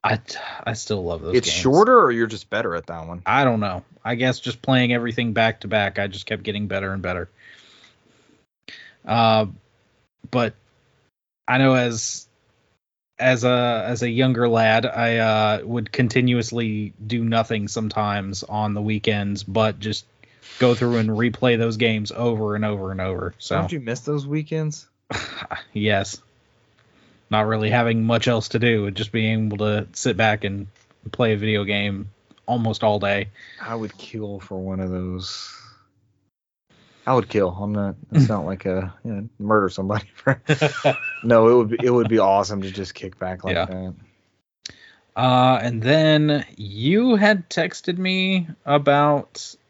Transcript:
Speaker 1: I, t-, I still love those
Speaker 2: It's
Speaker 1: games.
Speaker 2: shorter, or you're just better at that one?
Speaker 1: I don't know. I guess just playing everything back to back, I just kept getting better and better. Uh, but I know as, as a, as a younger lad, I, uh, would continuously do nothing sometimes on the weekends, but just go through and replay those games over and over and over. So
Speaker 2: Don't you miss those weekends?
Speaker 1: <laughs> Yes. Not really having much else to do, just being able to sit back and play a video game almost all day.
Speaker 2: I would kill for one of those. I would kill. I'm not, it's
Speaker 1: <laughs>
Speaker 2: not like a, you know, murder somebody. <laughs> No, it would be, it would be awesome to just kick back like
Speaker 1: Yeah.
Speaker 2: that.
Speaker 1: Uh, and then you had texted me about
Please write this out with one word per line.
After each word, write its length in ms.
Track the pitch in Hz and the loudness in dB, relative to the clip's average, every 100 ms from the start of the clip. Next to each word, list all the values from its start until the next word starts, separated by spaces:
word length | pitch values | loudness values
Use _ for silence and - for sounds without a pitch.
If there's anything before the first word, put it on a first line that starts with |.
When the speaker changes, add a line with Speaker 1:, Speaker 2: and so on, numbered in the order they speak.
Speaker 1:
I, 140 | 104 110 | 0 -2
t-, 200 | - - - - | -6 -14 -12 -10
I 100 | - | -8
still 300 | 107 - 104 | -8 -4 -4
love 180 | 87 85 | -4 -6
those 140 | 76 120 | 0 0
Speaker 2:
It's 120 | - | 0
Speaker 1:
games. 100 | 90 | 0
Speaker 2:
shorter, 400 | 90 147 226 247 | 4 6 6 6
or 120 | 160 | 6
you're 160 | 117 113 | 2 -2
just 220 | 107 - | -4 -6
better 260 | 107 113 85 | -4 -2 -4
at 120 | - | -8
that 200 | 85 82 | -12 -12
one? 160 | 87 90 | -10 0
Speaker 1:
I 180 | 123 | 2
don't 160 | 135 113 | 4 2
know. 240 | 101 92 - _ | -2 -6 -12 _
I 120 | 110 120 | -8 -2
guess 240 | 127 120 | -2 -2
just 220 | - 117 | -6 -8
playing 320 | - 131 123 | 0 2 2
everything 400 | 120 120 120 117 | 0 -2 -4 -2
back 280 | 110 113 110 | 2 0 0
to 60 | 101 | -2
back, 300 | 107 101 95 | 0 0 -2
I 100 | 101 | -6
just 200 | 95 - | -6 -8
kept 160 | 110 | -8
getting 240 | 101 104 104 | -6 -6 -4
better 260 | 98 98 | -4 -4
and 80 | 98 | -6
better. 260 | 90 90 87 _ - - - _ _ _ _ _ _ _ _ _ - - - _ | -6 -6 -8 _ -20 -20 -20 _ _ _ _ _ _ _ _ _ -20 -20 -20 _
Uh, 440 | - 113 113 110 107 - _ _ _ _ _ _ - | -2 4 6 4 2 -4 _ _ _ _ _ _ -4
but 240 | 123 117 - _ _ _ _ _ _ _ _ - | 0 0 -4 _ _ _ _ _ _ _ _ 0
I 100 | 127 | 4
know 160 | 135 | 6
as, 540 | 127 123 113 - - - _ _ _ _ _ _ _ _ _ | 4 2 -2 -8 -10 -16 _ _ _ _ _ _ _ _ _
as 260 | 127 127 | 2 2
a, 400 | 123 123 123 113 98 | 2 2 2 0 -4
as 160 | 117 | -4
a 60 | 120 | -2
younger 380 | 117 131 120 120 | 2 2 4 2
lad, 380 | 113 110 110 117 | 4 4 4 2
I, 320 | 117 117 117 | -2 0 2
uh, 440 | 113 110 107 107 | 2 4 2 0
would 280 | - 120 110 | -2 -6 -4
continuously 1040 | - 123 127 127 123 117 117 113 107 107 - 107 | 0 2 2 2 2 0 -2 -2 -4 -6 -10 -6
do 180 | 117 | -2
nothing 440 | 113 113 110 113 101 | 0 0 0 -2 -4
sometimes 760 | - 110 110 104 101 98 92 | -4 -4 -2 -2 -2 -6 -10
on 320 | - 107 107 101 | -8 -4 -4 -2
the 60 | |
weekends, 600 | 104 107 113 104 101 98 | -2 -2 0 -2 -2 -6
but 360 | 98 98 110 98 | -4 0 0 0
just 260 | 104 107 - _ _ _ - - | -8 -8 -12 _ _ _ -20 0
go 160 | 127 117 | 2 4
through 220 | 123 120 | 2 2
and 120 | 110 | 0
replay 480 | 110 120 113 127 117 | 0 -2 0 2 2
those 200 | 117 110 | 0 0
games 340 | 117 110 104 | 0 0 -4
over 440 | - 120 110 107 104 | -4 -2 0 -2 -2
and 80 | |
over 280 | 107 104 95 | -2 -2 -4
and 100 | 95 | -4
over. 320 | 95 90 92 - | -4 -4 -6 -10
So 160 | - 95 | -4 -2
Speaker 2:
Don't 140 | - | -2
you 80 | 160 | -4
miss 220 | 117 123 | -6 -8
those 260 | 147 147 139 | -4 -4 -2
weekends? 600 | 151 151 160 156 147 - _ _ | -6 -4 -4 -4 -6 -16 _ _
Speaker 1:
<laughs> 160 | - - - - - - | -10 -10 -12 -12 -12 -10
Yes. 480 | 107 104 101 95 - _ _ _ _ _ _ _ _ _ _ _ | -2 0 0 -2 -10 _ _ _ _ _ _ _ _ _ _ _
Not 160 | 107 107 | 0 2
really 240 | 110 107 | 0 2
having 320 | 120 117 113 | 2 2 2
much 240 | 113 117 120 | 2 2 2
else 220 | 117 110 | 0 0
to 100 | 120 | 0
do, 320 | 120 113 101 | 2 2 0
just 200 | 95 107 | -4 -6
being 360 | 113 110 110 107 | -2 0 0 -2
able 100 | 104 | -2
to 300 | 107 104 98 | -2 -2 -4
sit 220 | - - 98 | -4 -2 2
back 280 | 110 104 | 2 2
and 240 | 101 98 98 _ _ _ - | -4 -6 -10 _ _ _ -16
play 220 | - 120 | -2 0
a 40 | 104 | 2
video 260 | 107 107 | 0 -2
game 460 | 101 101 101 98 98 _ _ _ - | -2 -2 -2 -6 -10 _ _ _ -6
almost 380 | 123 113 107 | -2 -2 0
all 160 | 110 104 | 0 0
day. 300 | 98 101 98 - - - | 0 -2 -4 -12 -20 -16
Speaker 2:
I 140 | 110 113 | -10 -8
would 220 | 107 - | -8 -12
kill 420 | - 113 104 101 | -14 -10 -10 -12
for 200 | 90 95 | -10 -10
one 200 | 92 95 | -6 -6
of 120 | 92 | -6
those. 600 | 92 92 90 92 - - - - _ _ _ _ _ _ _ _ _ _ _ _ _ - | -6 -6 -8 -10 -12 -14 -18 -20 _ _ _ _ _ _ _ _ _ _ _ _ _ 0
I 100 | 131 | 0
would 120 | 113 | 2
kill. 220 | 107 95 | 0 0
I'm 240 | 87 104 | -2 -6
not, 220 | 104 101 - - | -4 -4 -8 0
it's 180 | 127 123 | 2 4
Speaker 1:
<laughs> 0 | |
Speaker 2:
not 160 | 107 82 | 2 -4
like 200 | 95 95 | -6 -4
a, 280 | 92 95 - | -4 -6 -10
you 80 | 120 | -10
know, 180 | 104 110 _ | -8 -10 _
murder 300 | 104 107 98 | 2 2 2
somebody. 360 | - 95 104 101 - - | -2 -4 -4 -6 -4 -2
<laughs> 1000 | 131 - 147 151 - 143 127 - - | -2 0 2 2 2 0 0 -6 -8
No, 260 | 117 117 113 | 4 6 8
it 60 | 123 | 6
would 140 | 110 | 4
be, 80 | 117 | 0
it 60 | 123 | 2
would 200 | 120 107 | 2 4
be 100 | 113 | 4
awesome 420 | 98 98 95 101 | 4 4 2 -4
to 100 | 95 | -6
just 220 | 95 92 | -8 -10
kick 240 | - 95 - | -10 -14 -8
back 260 | 92 90 | -8 -6
like 120 | 95 90 | -4 -2
Speaker 1:
Yeah. 100 | 92 | -2
Speaker 2:
that. 280 | 92 92 - - _ _ _ _ _ - - - _ _ - | -6 -10 -12 -20 _ _ _ _ _ -20 -20 -20 _ _ -2
Speaker 1:
Uh, 440 | 127 127 127 127 | 2 6 6 4
and 200 | 120 117 | 0 -2
then 640 | 110 156 156 151 151 147 - - | 2 4 6 4 4 0 -4 -12
you 600 | 104 101 123 196 247 220 | -12 -4 2 2 4 4
had 340 | 208 208 170 | 4 2 -2
texted 480 | - 160 - - 180 | -4 -4 -4 -6 -4
me 500 | 185 185 185 190 165 - - | -2 0 0 0 -2 -10 0
about 920 | 143 143 143 147 147 - - - - | 2 4 4 4 2 -2 -16 -18 -20